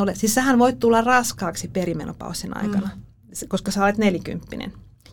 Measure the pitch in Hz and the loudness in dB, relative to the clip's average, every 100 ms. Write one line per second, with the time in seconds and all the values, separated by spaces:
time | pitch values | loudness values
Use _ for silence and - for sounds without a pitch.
0 | 196 180 220 233 262 247 247 247 233 226 | 2 0 0 2 4 6 4 4 4 4
1 | 233 254 240 - 175 - 170 190 175 160 | 4 2 2 -4 -6 -6 -6 -4 -2 -4
2 | - 165 - - - - 208 202 196 - | -6 -10 -10 -8 -8 -6 -2 -2 -2 -6
3 | - - - - - 185 196 202 196 208 | -16 -20 -18 -14 -6 -4 -2 2 2 4
4 | 208 175 - 170 - - - - - _ | 2 2 -4 -10 -10 -12 -12 -14 -20 _
5 | - | -8